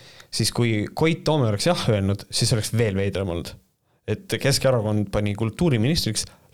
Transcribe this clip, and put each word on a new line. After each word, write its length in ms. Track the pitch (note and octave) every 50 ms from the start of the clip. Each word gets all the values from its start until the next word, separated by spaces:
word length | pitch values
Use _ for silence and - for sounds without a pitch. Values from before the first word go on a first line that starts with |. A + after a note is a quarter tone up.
| - - - - -
Siis 240 | - - - A2+ - -
kui 340 | - A#2+ A#2 A2 G#2 G#2 - -
Koit 280 | - D#3 E3 E3 D#3+ -
Toome 220 | D3 D#3 D3+ C3 A2
oleks 180 | G#2 G2+ -
jah 160 | E3 F3 - - -
öelnud, 380 | A2 G2+ G2 F#2+ G2 F#2+ - -
siis 220 | - - A#2+ G#2+ A#2
oleks 180 | G#2+ G2+ - -
veel 220 | A2 A#2+ G#2+ F#2+
veidram 360 | F#2+ G2 G2+ F#2+ F#2 G2 F#2+
olnud. 180 | E2+ F2 - - - - - _ _ _ _ _ _ _ _ -
Et 200 | G#2+ - - -
Keskerakond 800 | - A2 - C#3 C#3 - - C3+ C3 A#2+ G2+ G#2+ G#2+ G#2+ G#2 -
pani 220 | - G#2+ G#2 G#2 G2+
kultuuriministriks 880 | G#2 A2+ A2 - - F3 F3 C3+ A2+ G#2+ C3 E3+ D#3 - A2+ G#2+ - - - - - _ _